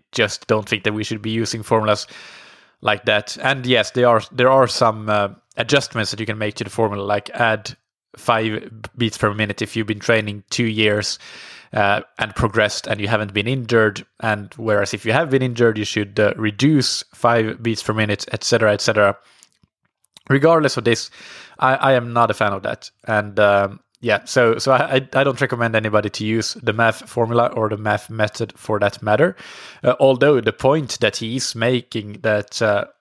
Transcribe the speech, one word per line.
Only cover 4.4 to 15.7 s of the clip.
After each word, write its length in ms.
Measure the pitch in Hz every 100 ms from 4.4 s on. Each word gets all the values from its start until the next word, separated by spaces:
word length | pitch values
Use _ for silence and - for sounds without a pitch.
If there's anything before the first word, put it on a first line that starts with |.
| 127
are 180 | 135 123
some, 400 | - 117 110 107
uh, 220 | 104 101 90 _ -
adjustments 560 | 117 143 - 117 107
that 80 | 107
you 60 | 113
can 120 | 107
make 180 | 107 -
to 100 | 101
the 40 |
formula, 320 | - 110 101
like 280 | 98 104 -
add 480 | - 117 110 104 - _ _ _ -
five 520 | - 113 110 107 - 110 - -
beats 200 | 117 -
per 160 | 107
minute 280 | 104 104 101
if 140 | 110 113
you've 120 | 107
been 140 | 104
training 420 | - 113 104 104 -
two 160 | - 117
years, 520 | 110 110 104 104 - - - - - -
uh, 300 | 107 101 104 - -
and 160 | 113 -
progressed 500 | 117 113 104 - -
and 140 | 107
you 80 | 101
haven't 260 | 110 104
been 140 | 98 117
injured. 580 | 135 113 120 107 101 - _
And 340 | 113 104 98 -
whereas 360 | 113 104 101
if 120 | 104 110
you 80 |
have 160 | 113 165
been 120 | 135
injured, 360 | 127 120 117